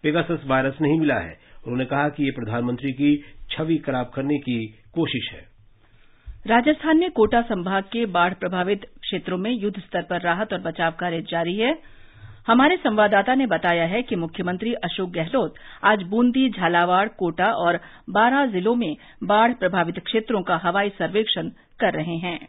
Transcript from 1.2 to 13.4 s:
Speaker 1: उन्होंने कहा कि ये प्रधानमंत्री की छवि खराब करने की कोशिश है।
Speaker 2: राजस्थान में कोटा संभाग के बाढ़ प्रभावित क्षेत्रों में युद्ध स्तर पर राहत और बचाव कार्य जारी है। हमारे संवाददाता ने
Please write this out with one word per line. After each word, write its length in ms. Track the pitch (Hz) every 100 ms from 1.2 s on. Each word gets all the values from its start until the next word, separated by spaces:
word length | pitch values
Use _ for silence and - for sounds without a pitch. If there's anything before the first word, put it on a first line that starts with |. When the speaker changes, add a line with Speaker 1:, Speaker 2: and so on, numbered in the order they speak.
| 85 - - - -
Speaker 1:
उन्होंने 200 | 123 127
कहा 240 | 143 147
कि 140 | 147
ये 80 | 139
प्रधानमंत्री 600 | 127 110 117 123 123 139
की 320 | 131 147 147 - - -
छवि 260 | - 160 160
खराब 340 | 151 131 123 -
करने 220 | 135 147
की 300 | 139 120 107 - -
कोशिश 400 | 165 160 127 -
है। 140 | 104 - _ - _ _ _ - _ - - -
Speaker 2:
राजस्थान 500 | 233 247 302 311 320
में 140 | 349
कोटा 300 | - 214 240
संभाग 420 | 233 196 175 196
के 220 | 196 226 226
बाढ़ 280 | 175 175
प्रभावित 520 | 190 180 185 180 202 - -
क्षेत्रों 360 | - 208 202 185
में 140 | 202
युद्ध 280 | 247 202 196
स्तर 220 | - 180
पर 200 | 175 175
राहत 320 | 180 170 220
और 60 | 185
बचाव 320 | 185 165 165
कार्य 300 | 165 180 165
जारी 360 | - 170 170 196
है। 360 | 233 320 - - - - - - -
हमारे 300 | 233 285 359
संवाददाता 580 | 285 214 208 - 196
ने 120 | 262